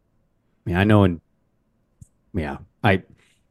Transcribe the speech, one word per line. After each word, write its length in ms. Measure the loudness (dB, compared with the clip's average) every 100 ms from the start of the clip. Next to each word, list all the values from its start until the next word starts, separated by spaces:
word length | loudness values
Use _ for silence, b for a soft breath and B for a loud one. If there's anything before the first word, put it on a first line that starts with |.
| _ _ _ _ _ _ -6
I 40 |
mean, 60 | -2
I 80 |
know, 200 | 2 4
and 180 | 2 -2 _ _ _ _ _ _ _ _ -20 _ _
yeah, 240 | -10 -10 -12 -18 _
I, 200 | -2 -2 -6 _ _ _ _